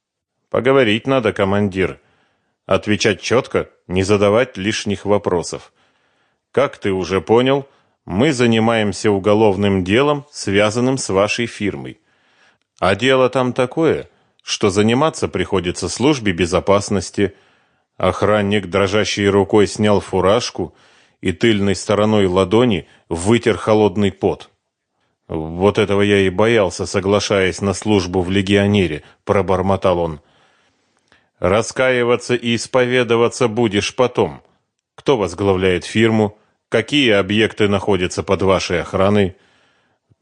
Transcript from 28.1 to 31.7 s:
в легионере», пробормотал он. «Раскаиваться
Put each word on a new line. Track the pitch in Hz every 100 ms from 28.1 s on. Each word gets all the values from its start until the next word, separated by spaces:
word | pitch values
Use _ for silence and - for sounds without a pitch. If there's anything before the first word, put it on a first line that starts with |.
| 92
в | 87
легионере», | 101 95 101 101 104 80 73 - _
пробормотал | - 101 90 92 95 95 98 87
он. | 85 73 _ _ _ _ _ _ _ _ _ _ _ -
«Раскаиваться | 90 104 113